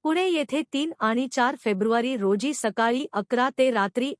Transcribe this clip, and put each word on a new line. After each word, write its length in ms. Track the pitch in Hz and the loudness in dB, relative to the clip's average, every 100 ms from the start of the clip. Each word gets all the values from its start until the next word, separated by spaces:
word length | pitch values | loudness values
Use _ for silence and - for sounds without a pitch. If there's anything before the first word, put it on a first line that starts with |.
पुणे 260 | 311 320 370 | 0 0 2
येथे 340 | 330 277 277 - | 0 0 -4 -2
तीन 200 | 269 311 - | -4 -4 -2
आणि 260 | 214 240 262 | -2 0 -2
चार 240 | - 247 277 | 0 0 0
फेब्रुवारी 600 | 220 196 220 233 240 262 | -4 0 2 2 0 0
रोजी 380 | 196 202 262 | 0 2 0
सकाळी 520 | 294 220 214 226 247 - | -2 -4 0 0 0 -2
अकरा 360 | 208 202 240 262 - | -6 -2 0 0 2
ते 120 | 262 | 2
रात्री 440 | 226 196 - 262 - | 2 0 0 -4 0